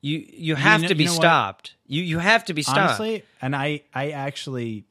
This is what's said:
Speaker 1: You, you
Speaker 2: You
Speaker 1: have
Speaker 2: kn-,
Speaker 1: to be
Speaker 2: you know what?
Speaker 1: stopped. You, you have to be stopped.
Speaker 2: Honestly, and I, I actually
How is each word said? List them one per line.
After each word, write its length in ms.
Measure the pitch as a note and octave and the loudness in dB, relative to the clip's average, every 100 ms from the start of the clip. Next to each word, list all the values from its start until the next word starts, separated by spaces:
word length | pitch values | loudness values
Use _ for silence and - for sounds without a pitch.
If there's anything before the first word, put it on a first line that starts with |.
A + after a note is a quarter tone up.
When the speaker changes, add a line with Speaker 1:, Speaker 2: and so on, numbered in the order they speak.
Speaker 1:
You, 160 | C#3+ D3+ | -4 -6
you 100 | - | -8
Speaker 2:
You 280 | - D#3+ D3+ | -10 -4 0
Speaker 1:
have 260 | E3+ G#3+ | 4 4
Speaker 2:
kn-, 80 | E3 | 2
Speaker 1:
to 60 | E3+ | 2
be 80 | |
Speaker 2:
you 40 | D3+ | 2
know 40 | |
what? 80 | E3+ | 4
Speaker 1:
stopped. 540 | E3 D#3 G#2 G2 - _ _ | 4 4 2 -4 -18 _ _
You, 160 | C#3+ | -6
you 160 | F3+ D#3+ | -2 -2
have 240 | F3+ A3+ A3+ | 2 2 2
to 80 | |
be 100 | D#3 | -4
stopped. 160 | C#3+ C3+ | 0 2
Speaker 2:
Honestly, 440 | F#3 G#2+ A3 A3 - _ | 2 2 -2 -6 -8 _
and 140 | C3 C#3 | -6 -2
I, 280 | C#3+ D3 _ | -4 -6 _
I 160 | C3 C#3+ | -6 -6
actually 760 | D3 C#3 C#3 - C3 A#2 G#2+ - | -6 -8 -8 -8 -6 -6 -8 -14